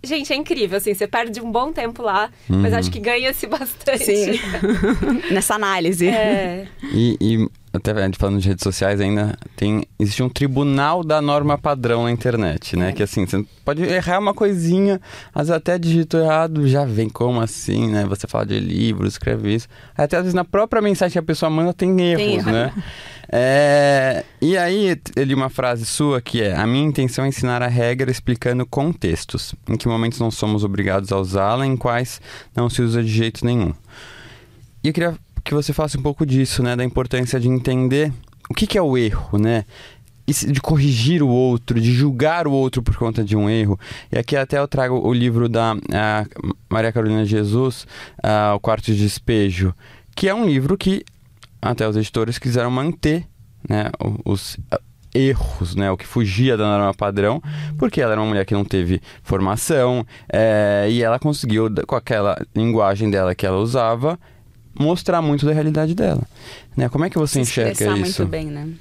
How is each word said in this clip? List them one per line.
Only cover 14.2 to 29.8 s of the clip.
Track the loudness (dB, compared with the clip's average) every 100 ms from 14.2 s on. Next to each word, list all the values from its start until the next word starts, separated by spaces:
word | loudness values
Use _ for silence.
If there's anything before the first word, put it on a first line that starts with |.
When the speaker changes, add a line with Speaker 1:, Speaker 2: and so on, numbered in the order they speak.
| 0
Speaker 2:
coisinha, | 0 0 2 2 4 2 0 -4 -20 -8
às | -4 0
vezes | 0
até | 0 0
digito | 2 2 2 2
errado, | 4 2 2 2 2
já | 2
vem, | 2 0 -2
"Como | 0 0 0
assim, | -2 -4 -4 0 0
né? | 0 0
Você | -4 -4
fala | -4
de | -2 -2
livro, | -2 0 0 0 -4
escreve | -4 -4 -2 -2
isso." | -2 -4 -20 -12 -4
Até | 0 0
às |
vezes | 0
na | -2
própria | 0 0 2 0
mensagem | 0 2 0
que | 0
a |
pessoa | -2 -2 0
manda | 2 0
tem | 0 2 2
erros, | 2 2
Speaker 3:
Tem | 0 0
erro. | 0
Speaker 2:
né? | 0 -2
Speaker 3:
<laughs> | -4 -10 -14 -18 -20 -4
Speaker 2:
É, | 0 2 4 4 4 4 4 2 -2 -6 -2
e | 0 2
aí, | 2 2 0
t-, | 0 -4 -2
eu |
li | 0
uma | 0 -2
frase | -2 -2 -2 -4
sua | 0 0 0
que | -2 -2
é: | 0
"A | 0 0
minha | 2 0
intenção | 0 -2 0
é | -4
ensinar | -2 -2 0
a | 0
regra | 2 0 0 -2
explicando | -2 -2 -2 0 -2 -2
contextos, | -2 -2 -2 -2 -2 -4 -8 -8 -12 -4
em |
que | -2